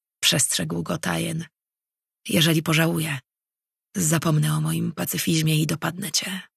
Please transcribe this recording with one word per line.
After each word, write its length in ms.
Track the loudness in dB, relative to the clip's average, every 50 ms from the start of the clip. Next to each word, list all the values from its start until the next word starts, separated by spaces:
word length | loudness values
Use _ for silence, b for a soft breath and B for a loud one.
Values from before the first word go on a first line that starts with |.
| _ _ _ _
przestrzegł 640 | 2 2 4 4 2 0 0 -2 -2 -2 -4 -4 -4
go 140 | -4 -4 -4
Tajen. 480 | -2 -2 -2 -2 -2 -2 -4 -6 -8 -10 _ _ _ _ _ _ _ _ _ _ _ _ _ _ -6 0
„Jeżeli 340 | 2 4 4 4 4 2 2
pożałuję, 560 | 2 2 2 2 2 0 -2 -2 -4 -6 -8 -10 _ _ _ _ _ _ _ _ _ _ _ _ _ -4
zapomnę 580 | -2 0 2 2 2 2 2 2 2 2 2 0
o 80 | 0
moim 300 | 0 -2 -2 -2 -2 -4
pacyfizmie 680 | -4 -4 -4 -4 -4 -2 0 0 2 2 2 2 2 2
i 60 | 2 0
dopadnę 440 | -2 -2 -2 -4 -4 -6 -6 -4
cię”. 300 | -4 -4 -4 -4 -6 -8 -10 -14 _